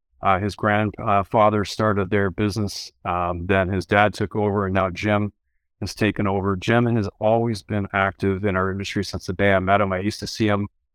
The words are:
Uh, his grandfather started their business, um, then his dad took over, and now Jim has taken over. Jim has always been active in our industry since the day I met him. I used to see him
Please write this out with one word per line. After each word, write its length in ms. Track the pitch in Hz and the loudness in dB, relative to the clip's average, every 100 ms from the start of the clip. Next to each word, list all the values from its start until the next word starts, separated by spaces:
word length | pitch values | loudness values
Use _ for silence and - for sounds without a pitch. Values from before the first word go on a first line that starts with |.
| _ _ | _ _
Uh, 160 | 98 95 | 0 2
his 180 | 101 - | 0 -2
grandfather 1080 | 110 104 107 - 113 101 98 120 107 104 | 0 2 0 -2 0 0 2 4 4 4
started 460 | 95 - 110 101 95 | 0 0 0 0 0
their 200 | 104 98 | 0 0
business, 600 | 87 107 104 101 - - - | 0 -2 0 -4 -6 -12 -10
um, 420 | 95 87 87 87 87 | -6 -2 -2 -4 0
then 220 | 98 92 | 2 2
his 160 | 95 | -2
dad 300 | 87 104 104 | 2 4 4
took 200 | - 101 | 2 -4
over, 300 | 113 104 101 | -2 -2 0
and 100 | 95 | 0
now 140 | 95 95 | 0 -2
Jim 440 | 87 104 104 104 - _ _ _ _ | -2 0 0 -2 -8 _ _ _ _
has 140 | 98 | -12
taken 320 | - 107 - 101 | -2 -2 0 -2
over. 300 | 98 95 95 | 0 -2 -2
Jim 300 | 107 117 120 117 | 2 2 4 0
has 100 | 101 - | -2 -2
always 440 | 110 113 117 107 | 0 2 0 -4
been 240 | - 104 98 | -6 -4 -2
active 520 | 98 98 95 98 95 | 0 -2 0 -2 0
in 120 | 101 92 | 0 0
our 160 | 95 | -2
industry 320 | 95 98 - | -4 -4 -4
since 220 | 95 90 - | -4 -6 -8
the 80 | |
day 180 | 90 101 | 0 2
I 60 | 95 | 2
met 220 | 92 101 | 4 2
him. 120 | 101 | 2
I 60 | 92 | 0
used 200 | 101 - | -2 -4
to 60 | 101 | -8
see 220 | - 107 | -2 0
him 200 | 101 104 - _ | 0 -2 -10 _